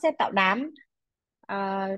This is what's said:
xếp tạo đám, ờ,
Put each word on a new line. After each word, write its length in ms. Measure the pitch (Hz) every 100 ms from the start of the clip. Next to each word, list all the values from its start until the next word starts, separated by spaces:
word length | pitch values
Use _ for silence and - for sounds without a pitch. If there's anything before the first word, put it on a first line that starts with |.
xếp 120 | 320 302
tạo 140 | -
đám, 380 | 196 185 220 302 - _ _ _ _ _ _ -
ờ, 420 | 196 196 196 190